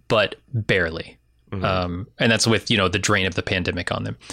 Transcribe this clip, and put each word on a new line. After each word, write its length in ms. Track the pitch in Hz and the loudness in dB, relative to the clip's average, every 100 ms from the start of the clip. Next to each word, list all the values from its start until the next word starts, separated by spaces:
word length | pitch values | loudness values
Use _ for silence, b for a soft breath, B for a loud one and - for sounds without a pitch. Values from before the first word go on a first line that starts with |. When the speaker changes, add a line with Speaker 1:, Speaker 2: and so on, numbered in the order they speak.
| - | 0
Speaker 1:
but 280 | 113 98 - _ | 2 2 -2 _
barely. 640 | 120 104 101 82 80 - - _ _ _ | -4 0 2 0 -4 -10 -18 _ _ _
Speaker 2:
Mm-hmm. 140 | 98 92 | -4 -2
Speaker 1:
Um, 420 | 92 90 87 - - | 0 -2 -4 -8 0
and 120 | 120 | 2
that's 160 | 110 117 | 2 2
with, 240 | 104 - | 2 2
you 60 | 113 | 2
know, 100 | 92 | 2
the 100 | 98 | 0
drain 280 | 95 104 95 | 0 0 0
of 100 | 92 | -2
the 80 | |
pandemic 480 | - 95 78 85 92 | -2 -2 0 -4 -4
on 140 | 98 104 | -4 -6
them. 120 | - B | -10 B